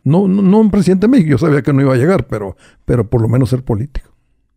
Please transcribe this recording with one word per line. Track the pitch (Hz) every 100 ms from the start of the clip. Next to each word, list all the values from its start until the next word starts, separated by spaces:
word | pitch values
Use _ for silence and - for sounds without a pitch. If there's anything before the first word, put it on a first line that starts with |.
No, | 135 165 196
no, | 196
no | 190 208
un | 220
presidente | 202 180 185 214
de |
México. | 269 156
Yo | 131
sabía | 160 143
que | 156
no | 135
iba | 139
a | 131
llegar, | 123 117 -
pero, | 110 98 - _ _ -
pero | 127 101
por | 123
lo | 113
menos | 123 131
ser | 127
político. | 131 104 135 - - _ _ _ _